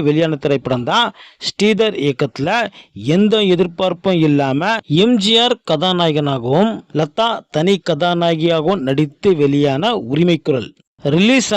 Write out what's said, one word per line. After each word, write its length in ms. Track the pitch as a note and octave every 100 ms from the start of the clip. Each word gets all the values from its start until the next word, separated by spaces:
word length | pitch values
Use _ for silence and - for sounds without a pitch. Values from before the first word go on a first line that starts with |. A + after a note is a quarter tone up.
| D3
வெளியான 320 | D3+ E3 C#3+
திரைப்படம் 420 | D3 C#3 C3 B2 B2
தான் 180 | G#3+ A#3 - - _ -
ஸ்ரீதர் 500 | - G#3 G3+ A3 -
இயக்கத்துல 520 | C#3+ B2+ C#3 - D3+ A#3 G3+ - - G2+ A2+ F3
எந்த 260 | G#3 A3 G3+ F3
எதிர்பார்ப்பும் 640 | F#3 E3+ F#3 F3 F#3+ F3 D#3
இல்லாம 440 | C#3+ C#3 C3+ F#3+ A3+ - D3+
எம் 140 | A3+ A#3+
ஜி 160 | G3 A3+
ஆர் 200 | A#3+ A#3+ -
கதாநாயகனாகவும் 1000 | D#3 F#3 F3+ E3 D3+ C#3+ C3+ A#2+ D3+ A3 G#3 - D3
லதா 300 | D#3 - A#3 G#3+ - D3+
தனி 180 | F3 G3+ -
கதாநாயகியாகவும் 960 | D3+ F3 E3+ E3+ E3 E3+ E3 D#3 G3 B2+
நடித்து 440 | C#3 D3+ - G3+ E3
வெளியான 580 | C#3+ C#3+ C#3+ C3+ G#3+ A3 A#2
உரிமைக்குரல். 580 | D3 F3 D#3+ - C3 G2 - _ _
ரிலீஸ் 440 | C#3+ D#3 G#3+ C4 -